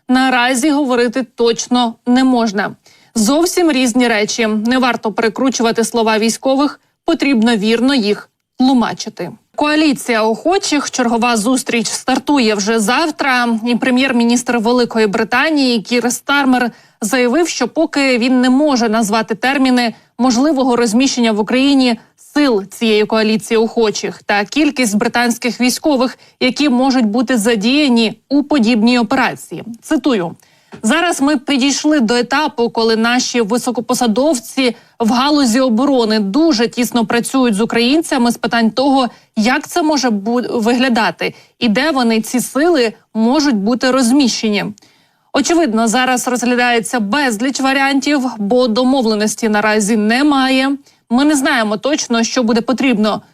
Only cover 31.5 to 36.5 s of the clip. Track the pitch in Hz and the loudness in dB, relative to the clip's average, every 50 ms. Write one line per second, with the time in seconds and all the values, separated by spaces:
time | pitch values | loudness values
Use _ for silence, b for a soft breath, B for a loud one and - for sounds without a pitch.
31.5 | 285 254 240 277 269 - - 302 311 294 226 202 240 240 240 - 269 285 311 302 | -2 0 0 0 0 0 0 0 2 2 2 2 0 0 0 0 0 -2 -2 -2
32.5 | 302 - 240 233 - 240 226 226 226 220 226 233 247 247 247 - - 247 226 185 | -2 -2 -2 -2 0 0 0 0 0 0 0 0 0 0 -2 -2 -2 -2 -2 0
33.5 | 233 240 - 262 226 254 - - 247 - 247 233 202 247 269 311 320 240 - - | -2 -2 -2 -4 -4 -4 -4 -4 -2 0 0 0 2 2 2 0 0 -2 -4 -8
34.5 | - 269 262 240 226 B B B B B 233 214 269 240 262 294 302 294 277 233 | -4 -2 -2 -2 -2 B B B B B -2 0 0 0 0 2 2 2 2 2
35.5 | 214 269 262 262 220 214 269 294 269 247 233 208 220 220 202 196 190 285 320 330 | 2 2 2 2 2 0 2 2 2 2 2 0 0 -2 -2 0 0 2 2 2